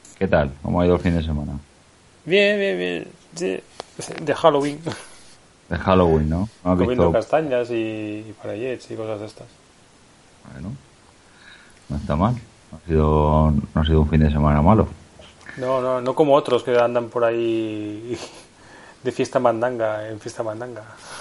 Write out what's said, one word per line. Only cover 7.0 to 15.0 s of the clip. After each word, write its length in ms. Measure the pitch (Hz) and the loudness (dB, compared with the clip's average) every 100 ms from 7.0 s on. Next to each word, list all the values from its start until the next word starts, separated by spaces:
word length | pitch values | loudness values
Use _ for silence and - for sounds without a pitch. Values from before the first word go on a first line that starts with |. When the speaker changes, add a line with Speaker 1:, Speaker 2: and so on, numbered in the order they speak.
| - | 2
Speaker 1:
visto? 60 | |
Speaker 2:
castañas 580 | 113 107 151 156 123 120 | 2 0 -2 0 -2 -2
y, 20 | 117 110 110 107 107 110 | -4 -4 -6 -8 -10 -12
y 60 | 101 | -14
parallets 520 | 110 104 127 117 - | -10 -8 -8 -8 -10
y 40 | 113 | -10
cosas 240 | 110 104 | -8 -8
de 60 | 107 | -10
estas. 220 | - 113 - _ _ _ _ _ _ _ _ 67 | -16 -20 -20 _ _ _ _ _ _ _ _ -20
Speaker 1:
Bueno, 180 | 65 87 135 - _ _ _ _ - - - - - - | -14 -12 -12 -16 _ _ _ _ -20 -20 -20 -20 -20 -10
no 80 | 73 | -8
está 180 | 73 76 | -4 0
mal. 200 | 104 123 - _ - | 0 -2 -8 _ -20
No 60 | 82 | -14
ha 100 | - | -2
sido, 640 | 80 76 76 76 78 78 71 69 | 2 4 4 4 4 4 2 -2
no 80 | - | 0
ha 40 | 78 | 2
sido 160 | 78 | 2
un 80 | 76 | 4
fin 100 | 78 | 4
de 100 | 76 | 2
semana 320 | 73 76 73 | 2 2 4
malo. 260 | 80 110 - - | 4 4 2 -4